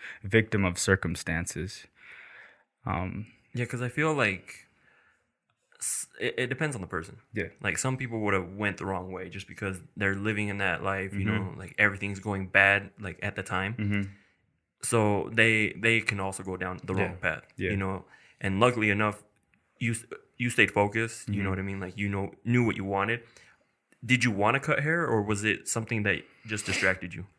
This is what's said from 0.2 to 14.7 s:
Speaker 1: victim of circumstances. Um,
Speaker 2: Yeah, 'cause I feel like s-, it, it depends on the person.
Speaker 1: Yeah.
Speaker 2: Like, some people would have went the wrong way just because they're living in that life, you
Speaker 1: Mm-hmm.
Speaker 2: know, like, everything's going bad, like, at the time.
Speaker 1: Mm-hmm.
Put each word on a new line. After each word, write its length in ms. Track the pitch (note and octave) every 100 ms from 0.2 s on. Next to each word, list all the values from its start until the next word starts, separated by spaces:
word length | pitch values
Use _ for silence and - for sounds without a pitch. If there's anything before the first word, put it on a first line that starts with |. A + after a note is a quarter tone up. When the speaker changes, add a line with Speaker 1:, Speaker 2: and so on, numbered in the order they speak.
Speaker 1:
victim 420 | G2 A2+ G#2+ G#2 F#2+
of 140 | F2
circumstances. 1080 | - F#2+ E2 - - E2 E2+ - F2+ - - _ - - - - - _ _ _ -
Um, 400 | F2 F#2 F2+ A2 - _
Speaker 2:
Yeah, 120 | A#2+ B2
'cause 160 | B2
I 60 | B2
feel 260 | C#3+ D#3 D3
like 520 | G#2+ F#2 - - - _ _ _ _ _ _ _ _ _ _ _
s-, 260 | - - - -
it, 140 | A2+ -
it 80 | B2
depends 260 | B2+ D#3 A#2+
on 40 |
the 80 | F2
person. 300 | F2+ E2 - _ G#2+
Speaker 1:
Yeah. 140 | E2+ -
Speaker 2:
Like, 160 | G2+ E2+
some 180 | C3 B2+
people 220 | B2 A2+
would 120 | G#2 G2
have 180 | F2 G2
went 240 | G#2 F#2+
the 80 | F#2+
wrong 240 | F#2 F#2
way 160 | F#2 F#2
just 180 | F#2+ -
because 320 | - G2+ F#2 - -
they're 180 | G2 G2
living 340 | G#2 G#2 G#2
in 100 | G2
that 240 | F#2+ E2+
life, 300 | G2 G2 F#2+
you 80 | G2+ G2
Speaker 1:
Mm-hmm. 180 | G#2+ F#2+
Speaker 2:
know, 100 | F2
like, 160 | F#2 -
everything's 420 | G#2 G2 G2+ G2
going 260 | G#2+ G2 F#2
bad, 440 | G2 G2 G2+ G2 -
like, 200 | G2+ -
at 140 | G2+ G2+
the 60 |
time. 320 | G2 F#2 F#2+ A#2
Speaker 1:
Mm-hmm. 280 | G2+ G2+ G2 G2 _ _ _ _ _